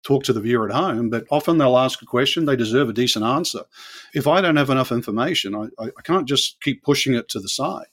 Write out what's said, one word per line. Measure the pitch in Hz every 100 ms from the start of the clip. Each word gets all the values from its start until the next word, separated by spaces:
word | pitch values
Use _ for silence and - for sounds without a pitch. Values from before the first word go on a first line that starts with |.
talk | - 139
to | 135
the | 113
viewer | 113 120 107
at |
home, | 123 185 113 117
but | 113 -
often | 147 147 165
they'll | 135 127
ask | 131 -
a | -
question, | 123 139 - 151
they | 131
deserve | 113 120 131
a |
decent | 107 123 113
answer. | 107 139 175 - - - - - -
If | 151 139
I | 175
don't | 180 151
have | 139
enough | 131 127
information, | 120 117 107 139 180 98 104
I, | 110 -
I, | 110
I | -
can't | - 180 131
just | 135 - -
keep | - 131
pushing | - 139 -
it | 120 -
to | 113
the | 98
side | - 143 78 -